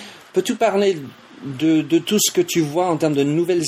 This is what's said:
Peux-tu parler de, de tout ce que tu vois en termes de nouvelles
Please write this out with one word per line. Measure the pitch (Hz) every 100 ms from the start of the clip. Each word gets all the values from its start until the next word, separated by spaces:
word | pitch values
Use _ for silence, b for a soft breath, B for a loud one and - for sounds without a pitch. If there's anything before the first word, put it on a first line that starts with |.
| B B B
Peux-tu | 185 185 220
parler | 226 196 202 170 127 - - - 139 127
de, | 156 160
de | 143 165
tout | 160 208
ce | -
que | 185
tu | 175 175
vois | 151 160 185
en | 156
termes | 160
de | 143
nouvelles | 139 151 170 175